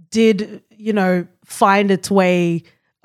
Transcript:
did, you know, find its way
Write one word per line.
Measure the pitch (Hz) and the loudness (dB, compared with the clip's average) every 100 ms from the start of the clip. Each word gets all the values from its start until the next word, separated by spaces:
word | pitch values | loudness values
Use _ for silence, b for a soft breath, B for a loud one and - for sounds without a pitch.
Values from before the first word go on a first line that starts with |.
| 165 | _
did, | 220 226 202 208 214 _ _ | 2 2 2 -4 -14 _ _
you | 214 | -4
know, | 208 185 180 170 _ _ | -2 0 -2 -4 _ _
find | - 208 196 202 | 0 2 2 0
its | 190 - | -2 0
way | 196 185 180 170 170 b b b _ | 0 2 0 0 -4 b b b _